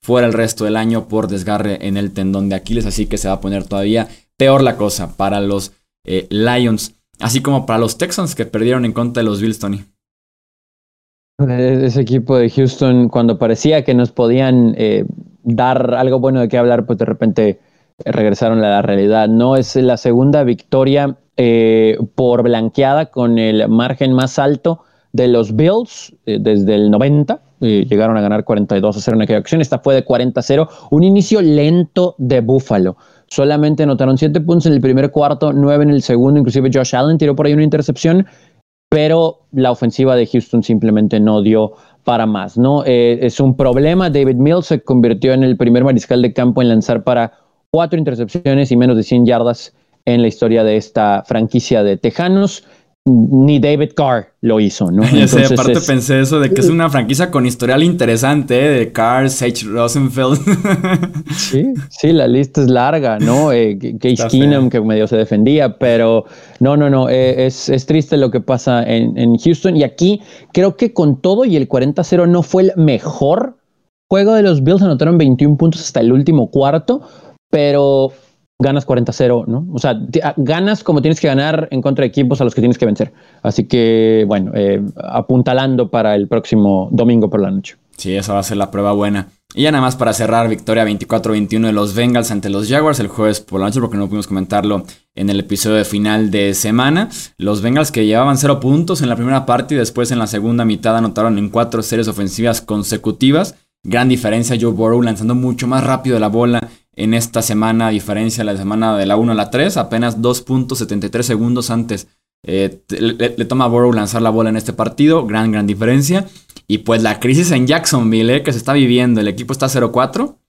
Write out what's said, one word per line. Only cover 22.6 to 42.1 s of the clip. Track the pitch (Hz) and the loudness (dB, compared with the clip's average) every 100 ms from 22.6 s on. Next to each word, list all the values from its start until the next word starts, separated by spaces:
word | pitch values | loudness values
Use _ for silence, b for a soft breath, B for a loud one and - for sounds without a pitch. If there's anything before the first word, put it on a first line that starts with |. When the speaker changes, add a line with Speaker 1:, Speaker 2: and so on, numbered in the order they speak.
| 113 - 135 143 160 | -2 0 0 0 -2
Speaker 2:
con | - 120 117 | -2 0 0
el | 110 107 110 | 0 0 2
margen | 113 123 - 135 | 2 0 -2 0
más | 127 131 - | 0 0 0
alto | 139 147 170 165 b b b | -2 0 -2 -4 b b b
de | - 123 | -2 2
los | 120 104 110 | 2 0 0
Bills, | 156 214 240 - - _ - | 2 0 -4 -14 -20 _ -6
eh, | 104 | -4
desde | 104 107 98 | 0 2 2
el | 104 104 | 2 2
noventa, | 104 135 147 143 254 _ _ | 2 2 2 0 -4 _ _
eh, | 117 104 110 | 0 0 0
llegaron | 104 110 110 | 0 2 0
a | |
ganar | 101 104 | 0 -2
cuarenta | - 107 101 98 | -2 -2 0 0
y | |
dos | 104 104 | 0 -2
a | |
cero | - 110 | -2 -2
en | |
aquella | 104 107 | 0 -2
ocasión. | - 160 | 0 -2
Esta | 151 127 | 0 -2
fue | - | 0
de | 135 | 0
cuarenta | - 120 127 123 | 0 -2 0 -4
a | |
cero, | - 139 156 B B | 0 0 0 B B
un | 147 | 2
inicio | 180 196 190 214 | 4 4 2 2
lento | 170 147 147 175 165 - 180 - | 2 2 2 2 0 -2 -2 -2
de | 127 127 | 0 0
Buffalo. | 120 135 131 104 92 90 b b b | 2 0 0 0 0 -4 b b b
Solamente | - 139 147 151 151 | -2 0 2 0 0
anotaron | 147 139 131 131 | 0 0 0 2
siete | 156 156 | 0 0
puntos | 160 170 165 | 0 2 2
en | |
el | 143 | 2
primer | 131 131 139 | 2 2 2
cuarto, | 151 143 143 147 | 0 0 0 0
nueve | 143 143 147 | 2 2 4
en | 147 | 4
el | 143 | 2
segundo. | - 120 131 147 | 2 2 4 4
Inclusive | 123 123 131 | 2 2 2
Josh | 131 127 | 0 0
Allen | 123 143 160 | 0 0 2
tiró | 151 | 0
por | 135 147 | 0 0
ahí | |
una | 147 | 2
intercepción, | 151 151 147 143 165 170 196 b b b _ _ _ | 2 0 -2 -2 2 2 0 b b b _ _ _
pero | 156 156 165 165 - _ | 0 2 2 0 -2 _
la | 139 127 | 0 0
ofensiva | 120 120 - 131 | 2 -2 0 2
de | 123 117 | 2 2
Houston | 123 - 117 | 0 0 -2
simplemente | 107 113 113 107 107 110 | 0 0 2 2 2 2
no | 107 107 | 2 2
dio | 104 110 107 b b b | 2 2 0 b b b
para | - | -4